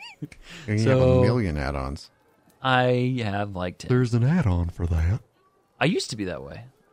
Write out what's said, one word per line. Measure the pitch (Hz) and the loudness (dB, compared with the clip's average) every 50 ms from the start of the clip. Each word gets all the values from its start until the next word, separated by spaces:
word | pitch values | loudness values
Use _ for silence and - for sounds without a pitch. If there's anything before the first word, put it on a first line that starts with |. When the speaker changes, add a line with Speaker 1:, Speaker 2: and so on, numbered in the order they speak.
| 880 932 831 _ - - - - - - - - - | -20 -20 -16 _ -16 -16 -16 -20 -20 -20 -20 -14 -6
Speaker 1:
And | 107 107 107 | -4 -2 2
you | 113 | 2
Speaker 2:
So | 131 131 131 | 4 4 4
Speaker 1:
have | 127 127 | 6 6
a | 127 127 | 6 6
million | 127 120 120 127 104 87 73 73 | 4 4 4 2 0 -2 -2 -2
add-ons. | 67 69 71 67 65 67 73 - - - _ _ _ _ _ _ _ _ _ _ | -4 -4 -4 -4 -6 -6 -8 -10 -14 -20 _ _ _ _ _ _ _ _ _ _
Speaker 2:
I | - 131 127 127 127 127 123 123 127 127 131 123 | -2 0 2 2 2 2 2 0 0 -2 -2 -2
have, | 110 101 98 101 104 104 95 | -4 -4 -4 -4 -4 -6 -6
like, | 90 90 90 - | -6 -6 -6 -8
ten. | - - - | -8 -2 0
Speaker 1:
There's | 127 127 127 113 120 | 2 2 2 2 2
an | 117 120 | 2 2
add-on | 135 175 185 147 98 87 85 85 85 | 2 2 2 2 2 2 2 0 -2
for | - - 87 | -4 -4 -2
that. | 82 85 80 80 87 107 - - _ _ _ _ _ _ _ _ _ _ _ | -2 0 0 2 0 0 -2 -4 _ _ _ _ _ _ _ _ _ _ _
Speaker 2:
I | 127 | -2
used | 160 233 381 - - | 0 0 -2 -4 -6
to | 127 | -6
be | 107 98 | -6 -6
that | 90 82 67 | -6 -6 -8
way. | 67 71 82 113 117 127 _ _ _ _ | -10 -12 -14 -16 -16 -18 _ _ _ _